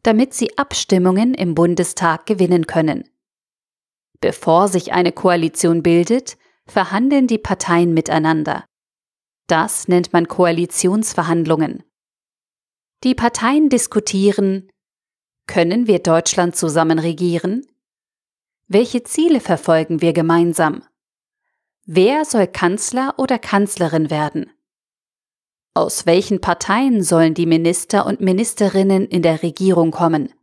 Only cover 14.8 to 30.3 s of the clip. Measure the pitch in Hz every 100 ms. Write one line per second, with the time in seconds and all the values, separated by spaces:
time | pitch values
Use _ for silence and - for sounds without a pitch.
14.8 | _ _ _ _ _ _ - - 170 214
15.8 | 233 180 - 165 165 - 175 - 165 151
16.8 | 160 160 165 156 175 170 180 233 - _
17.8 | _ _ _ _ _ _ _ _ - 196
18.8 | 233 - - - 339 277 - 170 - 160
19.8 | 160 160 170 160 160 170 170 160 156 143
20.8 | - _ _ _ _ _ _ _ _ _
21.8 | - 165 196 294 302 233 180 - 175 208
22.8 | - 247 269 - 175 247 - 202 202 -
23.8 | 165 160 151 151 151 160 - _ _ _
24.8 | _ _ _ _ _ _ _ _ _ -
25.8 | 165 - - 175 196 190 190 170 - 208
26.8 | 269 226 180 170 165 160 170 165 165 175
27.8 | - 202 - 202 190 185 226 - 196 190
28.8 | 190 190 202 180 165 160 170 - 185 175
29.8 | 165 - 170 160 131